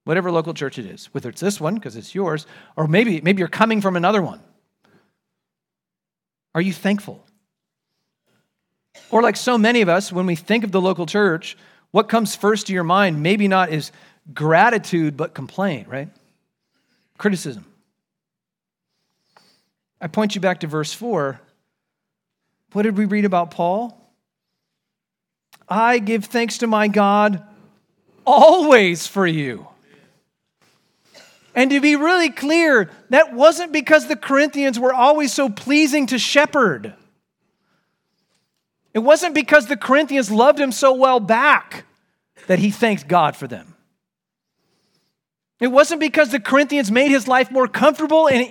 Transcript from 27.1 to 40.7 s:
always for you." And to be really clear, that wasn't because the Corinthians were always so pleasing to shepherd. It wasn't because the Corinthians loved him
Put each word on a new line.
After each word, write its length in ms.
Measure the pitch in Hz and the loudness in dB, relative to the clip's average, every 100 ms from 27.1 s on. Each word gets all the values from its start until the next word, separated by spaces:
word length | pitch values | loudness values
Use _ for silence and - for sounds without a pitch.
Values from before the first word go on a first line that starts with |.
| 208 208 190 - _ _ _ _ _ _ _ - | 2 2 -2 -8 _ _ _ _ _ _ _ 2
always 800 | 277 302 370 302 254 190 170 - | 8 8 8 6 4 4 -2 -6
for 200 | 196 185 | -2 -2
you." 420 | 160 139 113 - _ _ _ _ _ _ _ _ _ _ _ _ _ _ - - _ _ | -2 -6 -10 -16 _ _ _ _ _ _ _ _ _ _ _ _ _ _ -20 -20 _ _
And 160 | - 262 | 0 2
to 100 | 277 | 2
be 160 | 285 294 | 2 2
really 320 | 311 359 330 | 2 2 0
clear, 600 | - 285 330 330 262 180 - _ | -4 -2 2 4 2 0 -8 _
that 240 | 262 311 | 2 2
wasn't 400 | 240 302 320 349 | 4 4 4 -4
because 340 | 302 262 311 247 | -4 2 2 2
the 80 | 302 | -8
Corinthians 640 | - 277 294 277 277 240 | -2 0 0 -2 -4 -2
were 140 | 254 | -2
always 400 | 254 254 302 285 | 2 2 2 0
so 160 | - 277 | -2 -4
pleasing 580 | 202 - 294 311 294 269 | -4 -2 2 2 0 -2
to 100 | 254 | -4
shepherd. 760 | - 285 294 294 226 127 104 - _ _ _ _ _ _ _ _ _ _ _ _ _ _ _ _ _ _ _ | 0 0 0 0 0 -2 -10 -18 _ _ _ _ _ _ _ _ _ _ _ _ _ _ _ _ _ _ _
It 60 | 220 | -2
wasn't 360 | 233 311 359 | 2 2 2
because 320 | 302 262 302 226 | -4 4 2 4
the 100 | 269 | -6
Corinthians 540 | - 269 302 277 202 | 0 0 2 -2 -2
loved 280 | 214 254 285 | 2 4 4
him 140 | 277 | 0